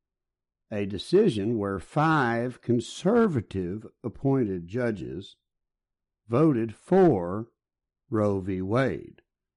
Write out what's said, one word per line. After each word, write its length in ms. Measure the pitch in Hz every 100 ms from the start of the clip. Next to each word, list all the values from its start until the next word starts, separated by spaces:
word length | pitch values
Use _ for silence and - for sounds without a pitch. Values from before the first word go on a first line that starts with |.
| _ _ _ _ _ _ _
a 140 | 104 101
decision 720 | 104 - 180 214 107 104 113
where 220 | 98 95
five 840 | - 143 160 156 120 117 123 120
conservative 1300 | - 120 - - 185 233 220 139 - 95 87 107 - _
appointed 640 | 110 - 139 135 107 92 85
judges 680 | 113 120 101 62 76 - _ _ _ _ _ _ _ _ _ -
voted 460 | 120 160 120 113
for 720 | - - 185 180 101 85 104 117 _ _ _ _ _ _
Roe 300 | 110 104 98
v. 200 | 92 92
Wade. 600 | 95 117 127 78 - - _ _ _